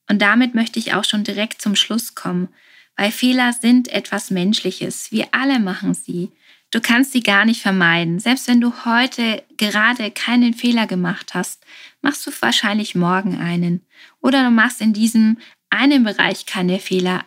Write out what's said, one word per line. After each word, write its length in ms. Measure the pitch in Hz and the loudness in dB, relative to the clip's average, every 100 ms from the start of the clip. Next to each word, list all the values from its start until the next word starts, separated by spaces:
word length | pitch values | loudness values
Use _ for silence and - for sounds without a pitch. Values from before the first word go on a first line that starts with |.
| - | -2
Und 120 | 208 | 2
damit 340 | 202 233 247 | 4 4 2
möchte 240 | 226 226 226 | 0 -2 -4
ich 140 | - | -4
auch 120 | - | -2
schon 200 | 214 214 | -2 -2
direkt 380 | 202 202 226 - | -4 -4 -6 -4
zum 120 | 214 | -2
Schluss 400 | 196 - 226 - | -2 0 -4 -6
kommen, 340 | - 180 180 180 _ _ - _ - | -8 -4 -4 -4 _ _ -20 _ -4
weil 140 | 208 | -2
Fehler 420 | - 254 254 247 | 0 2 2 0
sind 340 | 240 233 247 240 | 2 4 4 2
etwas 420 | 208 - 202 - | -6 -4 -6 -4
Menschliches. 800 | 185 185 214 185 - 190 - - | -2 0 0 -4 -6 -8 -10 -6
Wir 180 | 220 - | -4 -2
alle 260 | 247 269 262 | -2 0 0
machen 360 | 190 185 185 | -2 -2 -4
sie. 360 | 180 - 175 190 _ _ _ _ | -4 -6 -6 -8 _ _ _ _
Du 100 | - | -4
kannst 320 | - 233 269 | 2 2 2
sie 100 | 247 | 0
gar 220 | 208 196 | 2 4
nicht 180 | 220 226 | 4 0
vermeiden. 560 | 202 190 170 170 170 175 | 0 2 2 2 0 -2
Selbst 280 | 233 262 - | 0 0 2
wenn 140 | 240 | 2
du 120 | 240 - | 2 -2
heute 580 | 233 233 254 - 226 - - - | -2 0 0 -2 -4 -4 -10 -6
gerade 540 | 208 214 220 240 214 | -2 2 0 0 -6
keinen 440 | - - 247 240 | -6 0 2 2
Fehler 320 | 226 240 233 214 | 2 0 0 0
gemacht 460 | 185 175 - - | -2 -2 -4 -6
hast, 320 | 180 185 - _ - - _ | -6 -6 -10 _ -20 -20 _
machst 240 | 285 302 294 | -4 -4 -10
du 40 | - | -4
wahrscheinlich 540 | 226 - 208 214 208 | 0 0 0 -2 -2
morgen 440 | 180 175 185 196 180 | 0 0 0 -2 -4
einen. 420 | 170 175 175 175 - _ - _ | -2 -2 -2 -2 -6 _ -20 _
Oder 240 | 262 269 | 0 2
du 60 | 247 | 4
machst 300 | 226 240 - | 4 2 2
in 120 | 220 | 0
diesem 460 | 208 226 220 220 226 - _ _ | 2 2 4 4 2 -6 _ _
einen 300 | 202 277 277 | 2 4 4
Bereich 420 | 214 - - - - | 2 0 -2 -2 -6
keine 320 | 196 180 190 | -2 0 -2
Fehler, 460 | - 185 180 185 | -2 0 0 -2